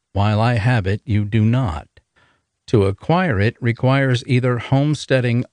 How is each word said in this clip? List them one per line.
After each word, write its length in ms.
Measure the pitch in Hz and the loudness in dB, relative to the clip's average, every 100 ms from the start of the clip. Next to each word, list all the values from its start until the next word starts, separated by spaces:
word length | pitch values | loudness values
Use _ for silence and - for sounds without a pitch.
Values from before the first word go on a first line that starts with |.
| _ | _
While 280 | 98 101 107 | -2 0 2
I 140 | 117 | 0
have 320 | 120 101 127 95 | 0 0 0 0
it, 140 | 104 | -4
you 200 | - 104 | -2 -2
do 200 | 104 110 | 0 2
not. 440 | 107 120 120 73 - _ _ _ _ _ _ _ - | 2 2 -2 -6 -12 _ _ _ _ _ _ _ -2
To 180 | 113 | 0
acquire 560 | 95 98 - 170 185 98 | 2 -2 -2 0 0 0
it 160 | 104 - | 0 -2
requires 640 | 120 117 127 135 135 123 139 | -4 -2 0 2 2 -2 0
either 320 | 123 123 120 | 0 0 -2
homesteading 840 | - 135 147 147 - 131 123 120 127 | -2 0 0 -2 -2 -2 0 -2 -2